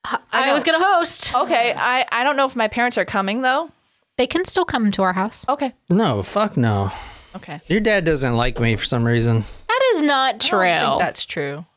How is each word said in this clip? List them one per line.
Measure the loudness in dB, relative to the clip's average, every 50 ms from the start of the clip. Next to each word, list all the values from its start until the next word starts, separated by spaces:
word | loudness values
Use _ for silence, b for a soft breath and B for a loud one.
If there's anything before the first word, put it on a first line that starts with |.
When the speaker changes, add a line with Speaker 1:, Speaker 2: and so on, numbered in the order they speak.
| -6
Speaker 1:
I | -6 -8 -8 _ _
Speaker 2:
I | -2 0 2 2
was | 0 2 2
Speaker 1:
don't | 2 2 2
Speaker 2:
gonna | 2 2 2
host. | 2 2 0 -2 -2 -2 0 0
Speaker 1:
Okay, | -2 0 2 2 2 2 0 0
I, | 0 -2 0 0 0 -2 -2
I | -2 0 0
don't | 0 2
know | 0 0
if | 0 0
my | -2 -2 -2
parents | 0 -2 -2 0 0 -2
are | -4
coming, | -2 -2 -2 -2 -2 -2 -2
though. | 0 0 0 0 -2 -6 _ _ _ _ _ _ _ _ _
Speaker 2:
They | -2 -2
can | 0 0 -2 0
still | 0 0 0 0
come | 0 0 0 0 0
to | 2 2
our | 0 0
house. | 0 -2 -4 -4 -6 -8 -4 -4
Speaker 1:
Okay. | -2 -2 -4 -6 -6 _ _ 0
Speaker 3:
No, | 2 2 2 2 0 -2
fuck | -4 -2 -2 -2 -2 0 0
no. | 0 2 2 2 0 0 -2 B B B B B B B B -20
Speaker 1:
Okay. | -18 -16 -14 -16 -16 _
Speaker 3:
Your | -2 -2 0
dad | 2 2 2 2 2
doesn't | 2 0 2 0 0 2
like | 2 2 0 0 0
me | 2 2 2
for | 0 0
some | -2 0 2 2
reason. | 2 2 2 4 2 2 2 0 B B B B -2
Speaker 2:
That | 0 2 4 2 2
is | 2
not | 2 2 2 2 2
Speaker 1:
I | 0
don't | 0 0
think | 0 0
Speaker 2:
true. | 2 2 2 2 2 2 2 2 2 0
Speaker 1:
that's | 0 -2 -2 -8 -10
true. | -8 -6 -6 -6 -6 -6 -10 -12 _ _